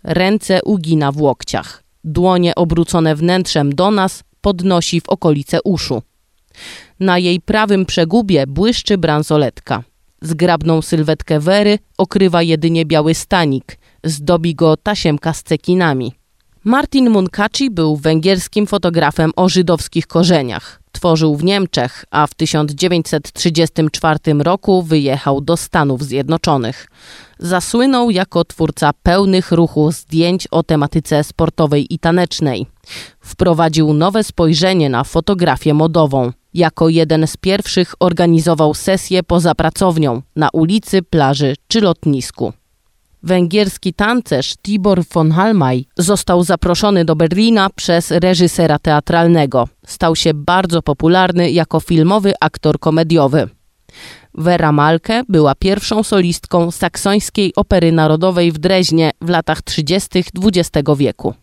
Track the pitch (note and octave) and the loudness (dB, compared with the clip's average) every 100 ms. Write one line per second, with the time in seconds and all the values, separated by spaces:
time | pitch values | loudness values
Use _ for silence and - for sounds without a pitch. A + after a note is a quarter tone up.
0 | - E3 F#3 G#3+ - F#3 - G#3 D#3 D#3+ | -2 -2 0 -2 0 -2 0 -2 0 0
1 | C#3+ C#3+ C#3+ A#2+ - A2 - - _ _ | 0 0 -2 -2 -6 -8 -8 -18 _ _
2 | D#3+ D3+ F3+ F3+ F3 - E3+ E3 E3 F3 | -8 0 2 2 0 0 0 0 0 2
3 | D#3+ D3+ E3+ F#3 F3+ D#3 C#3+ C#3+ F#3+ G#3 | 0 0 0 0 0 -2 -2 0 0 0
4 | F#3+ - _ _ G3+ F#3 F#3 F3 - E3+ | -2 -6 _ _ -4 -2 0 0 0 -4
5 | - G3 E3+ D3 C#3+ E3+ - F3 - A#2+ | -2 -2 0 0 -2 -4 -2 -4 -4 -8
6 | - _ _ _ _ - - - - _ | -8 _ _ _ _ -20 -20 -20 -20 _
7 | F#3 F3+ F3+ F3+ - G#3+ G#3+ G3 F#3 - | 0 2 0 -2 0 0 2 0 0 -2
8 | E3 G#3+ G#3 D#3+ C3+ C#3 G#3+ A#3+ - G3+ | 2 0 2 0 0 0 0 -2 -2 0
9 | E3 D3+ D#3 D3+ C3 - - A2+ A#2+ _ | 0 0 0 0 0 -4 -8 -8 -8 _
10 | _ _ D#3+ D#3+ F3 E3+ D#3 D#3+ - E3 | _ _ -8 0 0 2 0 0 0 -2
11 | D#3 D#3 - D3+ D3+ G3 G#3 G#3 _ - | 0 -2 -2 -2 2 2 2 0 _ -4
12 | F#3 G3 F#3+ E3+ E3+ D#3+ E3 E3 D#3 D#3+ | -2 2 2 2 0 0 0 0 0 0
13 | D3+ D#3+ - F#3+ D#3 C3+ - - _ _ | 2 -2 0 0 0 -2 -6 -20 _ _
14 | D#3 D3+ D3 F3 E3+ D3 E3 D3+ - - | -8 -6 0 0 0 0 2 2 -2 -2
15 | E3+ D3 D#3+ D#3 - D#3 - F3+ E3+ C3 | -2 -2 -4 -6 -4 -6 0 0 2 -2
16 | B2 - _ _ _ _ G3+ B3+ D4 C#4 | -6 -12 _ _ _ _ -2 0 0 0
17 | B3 G#3+ F#3 - G#3 - C#4 F#3 D#3+ D3+ | 2 2 0 -2 -4 -2 -4 -2 -2 0
18 | D#3 D#3+ F3 F#3 - G#3 G#3 G3+ F3+ E3 | 0 0 2 0 -2 -2 -2 -2 -2 0
19 | D3 - D#3+ - F#3 F#3 F3+ E3 - - | 0 0 -2 2 0 2 0 0 -2 -6
20 | - E3 E3+ E3+ C3 F#2 - - _ - | -2 0 2 2 0 -8 -12 -20 _ -4
21 | F3+ D#3+ D#3+ D3 E3+ G3+ F#3 - B2+ - | 0 2 0 0 0 0 -2 -4 -6 -8
22 | - - D3 - D#3+ D#3 D3 C#3+ F3+ F3 | -6 -2 -2 -2 -4 -2 -2 -2 -2 -2
23 | D#3+ D#3 - - F3 E3 D#3+ - D#3 - | -2 -6 -6 -4 -2 0 -2 0 -4 -2
24 | E3 D3+ - D3 D3+ G3 - F#3 E3 D#3+ | -2 -2 0 0 0 -2 0 0 2 0
25 | C#3 C3+ - C#3 C#3+ E3+ - F3+ C#3+ B2+ | 0 -2 -2 -4 -2 -4 -2 -2 0 -2
26 | C#3 C3 C#3 E3 - C#3+ A2+ C3 - _ | -4 -6 -2 -2 0 0 -2 -10 -18 _
27 | - - - _ E3+ F3+ - A#3 C4+ B3+ | -20 -20 -20 _ -4 -4 -2 0 2 2
28 | A#3+ F#3 G3 E3+ E3+ - D#3+ - D3 - | 0 0 -2 -2 -4 -2 -4 0 -2 0
29 | - F3+ G3 F#3 - E3+ E3 - D3+ D#3 | 0 2 2 0 2 2 2 2 0 -2
30 | - D#3+ E3+ F3+ - D#3+ D#3+ D3+ C#3+ E3 | -4 0 0 -2 -2 -4 0 0 0 -2
31 | - D3+ D3+ - E3 - D3+ D3 - E3 | 0 -2 -2 -2 -4 0 0 0 -2 -4
32 | E3+ F3 F3 - D3 A2+ B2 _ - - | 0 0 0 -2 -4 -4 -8 _ -20 -20
33 | - _ - - F3+ D#3+ E3 D#3 D3+ D3+ | -20 _ -20 -2 0 2 0 2 2 2
34 | E3+ G#3+ G#3 - E3 D#3 F#3 F#3 C#3+ B2 | 2 0 -4 -2 0 2 2 2 0 0
35 | C#3 E3 E3+ G3 F3 C3 D#3+ D3+ E3 E3 | -2 -2 -2 0 0 0 0 2 2 2
36 | D3+ C3+ B2 - _ E3+ E3+ - E3 E3 | 0 0 -4 -8 _ -2 -2 2 2 2
37 | D#3+ D#3 D#3+ - F#3 G3+ - - F3+ - | 2 2 0 -2 -2 -2 -2 -2 -2 0
38 | F3+ E3+ E3+ E3 D#3+ D#3 D#3 D3+ - F#3+ | -2 2 2 4 2 2 0 0 -2 -2
39 | - F#3 F3 F3 E3+ D3+ D#3+ - F#3+ E3 | 0 -2 0 0 2 0 -2 0 0 2
40 | D3 A#2+ C3+ - D3+ D#3+ D#3+ G#3+ - G3 | -2 -2 -8 -2 -2 0 0 0 0 -2
41 | E3+ E3 C#3 C#3 C#3+ C#3 _ A3+ G3+ E3 | 0 0 2 0 -2 -4 _ 0 0 0
42 | D#3+ C3+ - - G#2 - _ _ _ _ | -2 -2 -4 -8 -8 -8 _ _ _ _
43 | _ _ E3 F#3 F3 G3+ G3 - F#3+ - | _ _ -2 0 2 0 -2 -2 -8 -2
44 | G#3 B3 - C3+ - - G3 G#3 G3 F#3 | -2 -2 -2 -4 -4 -8 -6 -2 2 0
45 | E3 F3 D#3 D#3+ G#3 G#3 C3+ B2+ C3 - | 0 0 2 2 2 2 2 -2 -4 -4
46 | E3+ G3+ - F3 F3 F3 F3+ F3 G#3 G3 | 0 0 2 0 2 0 0 0 2 2
47 | E3 D#3+ E3 F3 A3+ A3+ F#3+ - - E3+ | 2 2 0 2 2 4 0 -2 0 0
48 | - D#3+ F3+ F3+ F3 - E3 D3 - D3 | 0 0 2 2 2 2 0 2 2 0
49 | - E3+ E3+ E3+ C#3+ B2+ B2 _ - - | 2 2 4 4 2 0 -2 _ -20 -4
50 | E3+ D#3+ E3 D3+ D3 F3+ F#3+ E3 D3+ C#3+ | -2 0 0 -2 0 0 2 -2 -2 0
51 | D#3+ F3+ F#3 F3 F3 E3+ D#3 - - E3 | 2 4 2 2 0 0 0 -2 0 2
52 | D#3+ G#3 G3 - D#3 - D#3 D3 D#3+ D#3 | 4 2 0 0 -4 0 -2 0 0 0
53 | E3 E3 C#3 D3 B2 _ _ _ _ - | 2 2 4 2 -2 _ _ _ _ -20
54 | - - _ - D#3+ F3 D#3 D3 D3 E3 | -20 -20 _ -4 0 2 2 2 2 0
55 | - A3+ B3+ F3 D3+ C3+ F#3+ G3+ - G#3+ | 0 -4 0 2 2 2 -2 -2 -2 -4
56 | G#3+ G3+ F3 E3+ - F3+ E3+ - F3 - | 0 0 0 -2 -2 0 0 -2 -6 -4
57 | G3+ G#3 - - G3 - G3 F#3+ E3 E3 | -2 -2 -2 -2 -2 -2 0 2 4 2
58 | D#3 D#3 F#3 F3+ E3+ D#3 F3 F#3+ F3+ D#3+ | 2 2 0 2 0 0 0 0 2 2
59 | D#3 - E3+ F3 E3 D#3 - - D3 F#3+ | 0 -2 -2 -2 -2 -6 -4 -6 -2 -4
60 | - F#3 F3 - G3+ F3+ E3 - C#3+ C#3+ | -2 -4 -4 -2 0 0 0 -2 0 0
61 | C3+ - - - | 0 -2 -8 -10